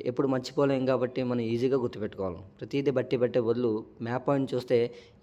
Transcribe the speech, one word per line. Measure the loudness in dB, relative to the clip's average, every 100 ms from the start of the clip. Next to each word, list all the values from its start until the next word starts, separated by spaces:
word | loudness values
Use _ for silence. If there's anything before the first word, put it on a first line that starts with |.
ఎప్పుడు | -4 0 0
మర్చిపోలేం | 0 -2 0 2 2 2
కాబట్టి | 2 0 -2
మనం | -2 0
ఈజీగా | 0 0 2 2
గుర్తుపెట్టుకోవాలి. | 0 -4 -8 -4 -6 -6 -12 -16
ప్రతిదీ | -6 -2 0
బట్టి | 0 0 0
పట్టే | 2 2
బదులు | 2 2 2 0 -4 -8
మ్యాప్ | -4 -2 0
పాయింట్ | 0 0
చూస్తే | -4 2 2 2 -2 -20 -4